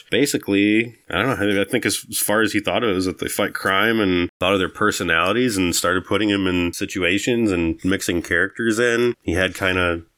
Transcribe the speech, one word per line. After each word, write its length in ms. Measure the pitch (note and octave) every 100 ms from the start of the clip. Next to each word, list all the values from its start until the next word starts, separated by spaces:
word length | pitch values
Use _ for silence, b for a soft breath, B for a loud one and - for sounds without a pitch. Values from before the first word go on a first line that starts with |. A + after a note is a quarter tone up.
| -
basically, 840 | G#2 C#3 - - G2+ G#2 G#2+ A#2+ A2+ -
I 100 | F2
don't 180 | B2 G#2
know, 220 | G2+ G2
I 40 | G2
think 200 | B2 G#2+
as, 180 | - -
as 80 | -
far 240 | - G#2+
as 120 | A2
he 60 | G#2
thought 240 | F#2+ F#2+
of 60 | A#2+
it 40 |
was 120 | F#2 F#2
that 140 | F2
they 80 | -
fight 260 | - G2+
crime 460 | - G2 F#2+ G#2+ A2+
and 320 | G2 F2 F2 -
thought 140 | F2+
of 60 | G2
their 80 | F2
personalities 920 | - G#2 - F#2 E2 F2+ A2 B2+ G2
and 180 | F2+ -
started 320 | F2 F2+ F2
putting 220 | G2 G#2+
him 180 | G2+ F#2+
in 260 | F2+ E2+
situations 760 | - G2 G2 F2 G2+ C3 A#2+ A2
and 280 | F2 E2+ -
mixing 400 | F#2 F#2+ - F2
characters 560 | - E2+ G2 - A2+ A2
in. 340 | A#2+ A#2 A#2+ A#2+
He 120 | -
had 200 | E2+ F#2 F2+
kinda 460 | F#2+ F#2 F2+ E2+ -